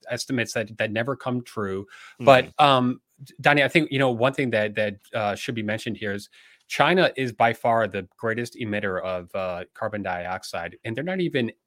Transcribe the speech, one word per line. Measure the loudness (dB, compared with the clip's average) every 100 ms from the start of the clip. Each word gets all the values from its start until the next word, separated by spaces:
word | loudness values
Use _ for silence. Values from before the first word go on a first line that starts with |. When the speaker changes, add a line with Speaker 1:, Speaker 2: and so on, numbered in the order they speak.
| -10
Speaker 1:
estimates | -8 -4 -4 -2
that, | -4 -6 -4
that | -2
never | -2 -4 -4
come | -4 -6
true. | -6 -6 -4 -6 -8 -18 -20 2
But, | 8 8
Speaker 2:
Mm-hmm. | 6 4
Speaker 1:
um, | 6 6 2 -2 _ _ -20 0
Donnie, | 4 4
I | 4
think, | 2 2
you | 2
know, | 2
one | 2 0
thing | 2 0
that, | 0 0 -2
that, | -4 -4 -8
uh, | -4 -2
should | -4 -6 -6
be |
mentioned | -4 -6 -6 -8
here | -6
is | -8 -10 _ -20 _ -8
China | 2 4 4 2 0
is | -4
by | 2 0
far | 2 0 2 0
the | -4 -10 -8
greatest | -4 -4 -6
emitter | -8 -6 -4 -4 -4
of, | -4 -6 -8
uh, | -8 -6 -8 -10
carbon | -8 -8 -6
dioxide, | -6 -6 -6 -8 -8 -10 -10 -12
and | -10 -8
they're |
not | -6 -4
even | -2 -2 -4 -6